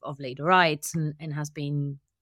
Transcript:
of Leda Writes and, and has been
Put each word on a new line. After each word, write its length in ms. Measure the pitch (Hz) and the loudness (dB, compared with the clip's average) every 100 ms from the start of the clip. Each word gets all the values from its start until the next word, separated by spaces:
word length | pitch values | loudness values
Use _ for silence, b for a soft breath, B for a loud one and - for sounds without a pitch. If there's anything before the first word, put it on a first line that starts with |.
of 160 | - 139 | -12 -8
Leda 280 | 135 127 156 | -8 -4 4
Writes 500 | 185 170 151 - 165 | 6 6 2 -4 -4
and, 180 | 151 151 | -4 -4
and 140 | 160 | -8
has 160 | 147 147 | -6 -6
been 500 | 156 143 147 143 139 _ _ | -6 -4 -2 -2 -6 _ _